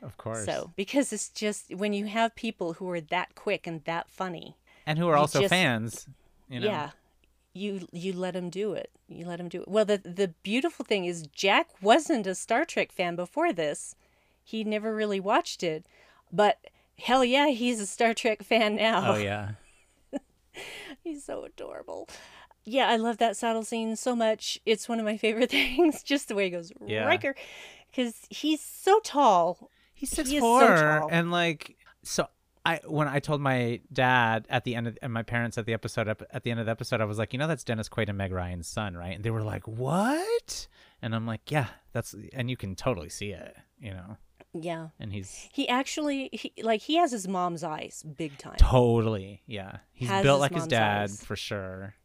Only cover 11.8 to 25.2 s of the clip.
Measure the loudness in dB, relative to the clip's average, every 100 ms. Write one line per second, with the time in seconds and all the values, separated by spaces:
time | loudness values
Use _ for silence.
11.8 | 6 6 4 0 0 -4 0 0 0 -2
12.8 | -2 -2 -4 -4 -4 0 0 0 -2 -4
13.8 | -10 -16 _ _ _ _ _ -6 -2 -2
14.8 | -2 -2 0 0 2 2 0 -4 -4 -4
15.8 | -10 _ _ _ _ 4 4 4 -4 _
16.8 | _ -6 2 4 6 6 4 4 2 0
17.8 | -2 2 2 2 0 0 2 4 4 2
18.8 | 2 4 2 2 0 -2 -6 -10 _ _
19.8 | _ _ _ -10 -10 _ _ -16 -14 -14
20.8 | -16 -12 -10 -10 -8 -10 -10 -12 -12 -12
21.8 | -12 -12 -12 -16 -20 -20 -20 _ -2 2
22.8 | 4 4 2 2 0 2 -2 -2 -2 -4
23.8 | -4 -2 -2 2 2 0 -4 -2 0 0
24.8 | 0 -4 -2 0